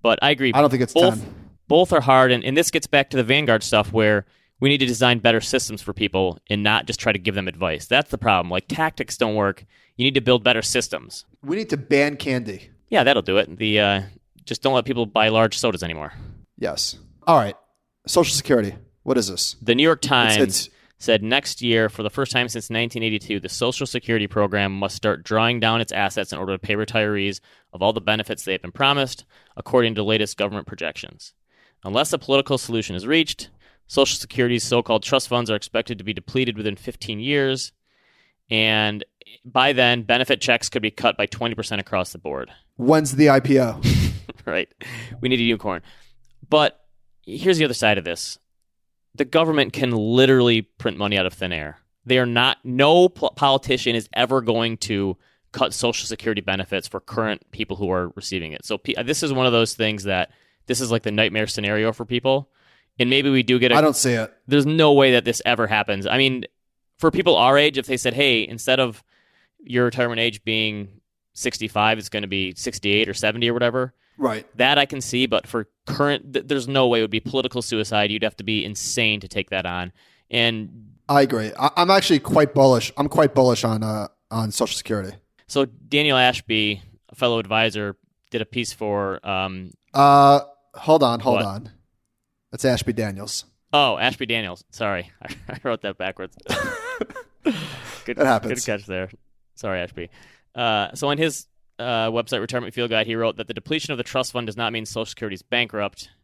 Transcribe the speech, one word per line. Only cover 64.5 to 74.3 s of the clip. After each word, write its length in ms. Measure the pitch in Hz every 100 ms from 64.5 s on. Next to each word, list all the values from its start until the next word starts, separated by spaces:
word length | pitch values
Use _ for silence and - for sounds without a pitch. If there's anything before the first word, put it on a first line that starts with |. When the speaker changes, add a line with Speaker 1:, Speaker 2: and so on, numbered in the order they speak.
| 143 143
Speaker 1:
no 260 | 160 156
way 220 | 139 135
that 100 | 123
this 180 | 113 113 -
ever 220 | 117 107
happens. 380 | 107 104 98 98
I 120 | 127
mean, 260 | 135 127 - _ _ _ _ _
for 120 | 160
people 260 | 175 175 120
our 200 | 123 139
age, 200 | 147 135
if 80 | 127
they 120 | 127
said, 160 | 127
"Hey, 320 | 123 143 117 107
instead 340 | 113 - 131
of 220 | 123 107 _ _ _ _ _ _
your 260 | 285 123 123
retirement 340 | 120 120 113
age 240 | 117 104
being 580 | - 110 110 104 98 101 _ _ _
sixty-five, 640 | - 127 - 110 107 107 113
it's 120 | 104
gonna 180 | 107 101
be 260 | 98 92 -
sixty-eight 520 | - - 101 101 107
or 60 |
seventy 360 | - 107 110 117
or 40 |
whatever," 400 | 120 120 123 127 _ _ -
Speaker 2:
Right. 300 | 131